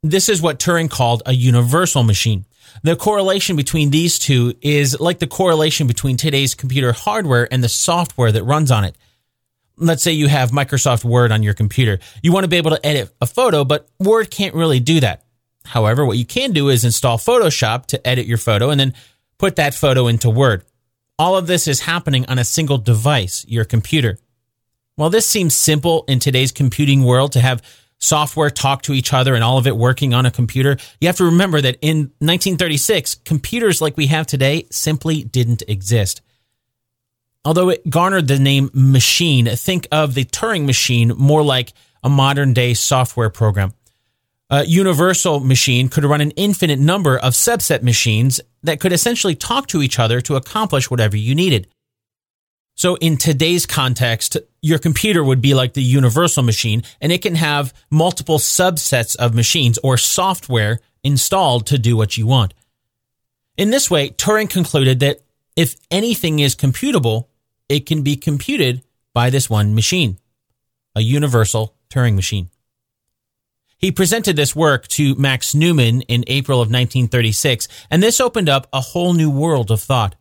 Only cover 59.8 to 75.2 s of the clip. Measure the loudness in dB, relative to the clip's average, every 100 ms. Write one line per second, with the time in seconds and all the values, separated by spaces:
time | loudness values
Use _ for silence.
59.8 | 0 0 0 0 -2 -2 -2 -2 0 -4
60.8 | _ _ -2 -2 0 0 2 0 0 0
61.8 | 2 0 0 -2 2 2 2 _ _ _
62.8 | _ _ _ _ _ _ _ -4 0 0
63.8 | 0 -2 -2 -4 -2 0 0 -2 -2 0
64.8 | 2 2 0 -2 _ _ _ -2 -2 -4
65.8 | _ -2 -2 -2 -2 0 0 0 -2 -2
66.8 | -2 0 0 -2 -6 _ _ _ _ -4
67.8 | -2 -2 -2 -2 -2 -4 -4 -2 -2 -4
68.8 | _ _ _ -2 0 0 0 0 0 0
69.8 | 0 0 -2 -4 _ _ _ _ _ _
70.8 | _ -4 0 0 0 0 0 -2 -6 _
71.8 | _ -2 0 0 -2 -6 -8 _ _ _
72.8 | _ _ _ _ _ _ _ _ _ _
73.8 | -4 0 0 0 0 0 -2 0 0 0
74.8 | -2 -2 0 2